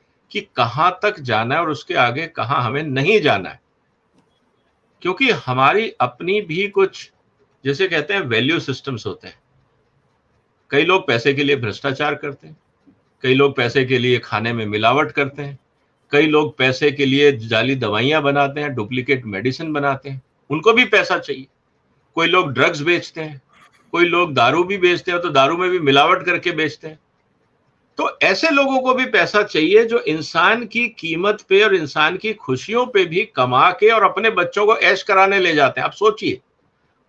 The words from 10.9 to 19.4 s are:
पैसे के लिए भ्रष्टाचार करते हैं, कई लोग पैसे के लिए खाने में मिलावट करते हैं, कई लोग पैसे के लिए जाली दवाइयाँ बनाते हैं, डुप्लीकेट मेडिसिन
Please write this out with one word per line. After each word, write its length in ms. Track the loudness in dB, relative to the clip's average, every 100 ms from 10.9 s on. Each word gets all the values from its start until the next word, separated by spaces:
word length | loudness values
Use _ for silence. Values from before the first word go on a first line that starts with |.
| 0 0
पैसे 280 | 0 0
के 100 | 0
लिए 120 | 0 -2
भ्रष्टाचार 580 | -4 -6 -6 -4 -6
करते 340 | -6 -10 -14 -20
हैं, 80 | -20 _ _ _ _ _ _
कई 120 | 0
लोग 220 | 4 2 2
पैसे 280 | 0 0
के 140 | 0 0
लिए 200 | 2 0
खाने 340 | -2 -4 -4
में 140 | -4 -4
मिलावट 460 | 0 2 2 0
करते 300 | -2 -4 -6
हैं, 160 | -12 -14 _ _ _ _ -2
कई 160 | 2 4
लोग 300 | 2 0 0
पैसे 340 | -2 2 0
के 140 | 0
लिए 280 | 0 4 4
जाली 420 | 2 -2 -2 0
दवाइयाँ 480 | -2 -2 0 0 0
बनाते 380 | 0 0 0 -2
हैं, 140 | -8
डुप्लीकेट 500 | -6 -6 -6 -2 -4
मेडिसिन 480 | -4 -6